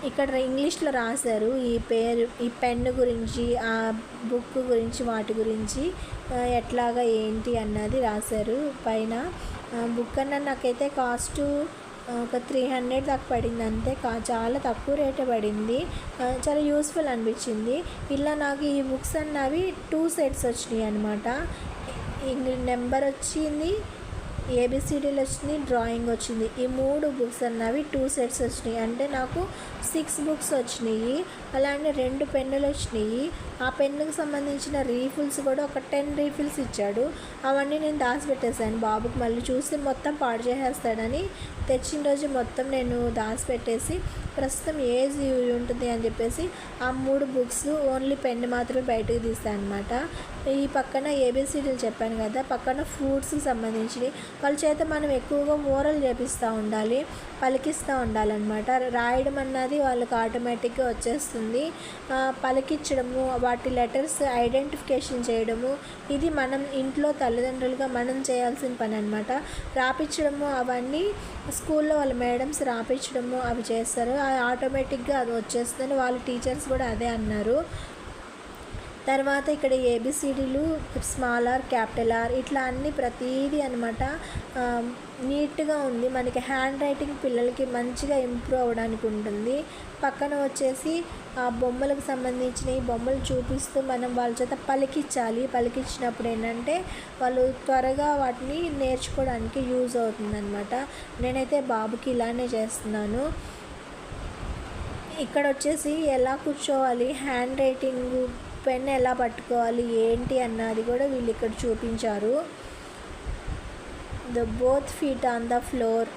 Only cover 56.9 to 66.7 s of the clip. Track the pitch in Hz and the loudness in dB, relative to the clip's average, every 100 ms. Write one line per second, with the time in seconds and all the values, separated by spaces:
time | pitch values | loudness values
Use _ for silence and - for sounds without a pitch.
56.9 | 254 311 - - - 262 262 302 302 - | 2 0 -8 -12 0 2 2 0 -2 0
57.9 | 269 233 214 214 214 208 214 220 254 254 | 0 2 2 2 2 0 0 2 2 4
58.9 | 240 240 254 269 277 269 262 254 294 277 | 2 4 4 2 0 -2 0 2 2 4
59.9 | 247 240 240 226 240 240 233 240 240 254 | 2 2 2 2 0 0 0 -2 0 0
60.9 | 226 240 269 - 233 220 233 311 320 - | 0 0 0 -2 -4 0 0 0 -4 -12
61.9 | - - 262 262 262 269 262 269 302 - | -12 -2 0 2 0 2 2 2 -2 0
62.9 | 269 247 254 262 254 247 240 254 247 240 | 0 0 0 0 2 2 2 0 2 2
63.9 | 269 302 - 277 240 240 262 277 285 - | 2 0 0 2 4 4 4 0 -6 0
64.9 | 262 - 254 240 226 226 226 254 277 - | 0 0 -2 0 2 2 0 0 -2 -6
65.9 | - - 285 330 302 262 269 277 | -14 -4 0 2 2 0 0 -2